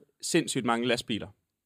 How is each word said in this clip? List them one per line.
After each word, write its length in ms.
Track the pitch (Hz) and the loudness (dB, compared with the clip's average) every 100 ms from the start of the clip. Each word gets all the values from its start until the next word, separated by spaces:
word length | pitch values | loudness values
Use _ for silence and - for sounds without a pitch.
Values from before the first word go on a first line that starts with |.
| - _ | -8 _
sindssygt 420 | - 170 - 139 | 0 0 2 -2
mange 220 | 113 117 123 | 0 0 2
lastbiler. 400 | 117 - 104 101 - _ _ | 0 0 -6 -6 -14 _ _